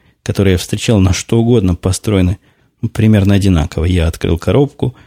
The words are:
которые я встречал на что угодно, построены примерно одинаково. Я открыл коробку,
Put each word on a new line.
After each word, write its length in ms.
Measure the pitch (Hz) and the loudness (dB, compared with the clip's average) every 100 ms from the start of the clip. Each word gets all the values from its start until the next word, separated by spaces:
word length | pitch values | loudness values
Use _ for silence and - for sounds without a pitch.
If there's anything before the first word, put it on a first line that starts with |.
| _ _ | _ _
которые 300 | - - 98 | -8 -2 0
я 60 | 90 | 0
встречал 420 | - 104 - 110 | -2 -8 0 2
на 120 | 92 | 2
что 260 | 90 - 117 | 0 -2 -2
угодно, 360 | 117 120 92 | 2 2 2
построены 640 | 90 95 98 - 98 92 - _ _ _ _ 117 | -2 -2 -4 -2 0 0 -2 _ _ _ _ -8
примерно 400 | - 107 107 95 | 0 2 4 4
одинаково. 500 | 101 98 87 76 - | 2 2 0 0 -2
Я 220 | 90 90 82 | -2 0 0
открыл 300 | - 92 85 | -2 -2 -2
коробку, 580 | - 127 143 - 127 - | 0 0 0 -2 -8 -8